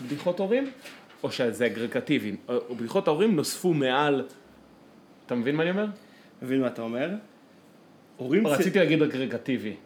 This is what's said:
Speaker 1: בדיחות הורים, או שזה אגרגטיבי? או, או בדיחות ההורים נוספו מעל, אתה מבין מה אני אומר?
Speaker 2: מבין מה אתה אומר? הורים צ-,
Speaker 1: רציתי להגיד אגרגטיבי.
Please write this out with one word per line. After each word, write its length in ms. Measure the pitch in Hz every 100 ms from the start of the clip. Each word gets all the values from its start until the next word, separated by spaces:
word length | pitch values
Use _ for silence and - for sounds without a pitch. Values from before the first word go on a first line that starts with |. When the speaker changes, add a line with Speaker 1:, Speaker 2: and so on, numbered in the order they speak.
Speaker 1:
בדיחות 380 | 127 143 180 180
הורים, 300 | 190 247 277 - - - - -
או 80 | 135
שזה 340 | - 120 104 120
אגרגטיבי? 720 | 104 117 127 - 139 107 98 -
או, 80 | 123 -
או 60 | 120
בדיחות 320 | 117 196 185
ההורים 280 | 151 220 170
נוספו 380 | 139 - 185
מעל, 500 | 160 131 127 147 139 123 - - - - - - - - - -
אתה 100 | 123
מבין 200 | 117 151
מה 80 |
אני 80 | 165
אומר? 140 | 190 208 202 - - - -
Speaker 2:
מבין 200 | 127 135
מה 60 | 123
אתה 140 | 120
אומר? 280 | 113 120 156 208 - - - - - - - - - -
הורים 260 | 127 165
צ-, 40 | 208
Speaker 1:
רציתי 280 | 139 180 190
להגיד 220 | 160 156
אגרגטיבי. 720 | 151 127 131 117 - 123 107 98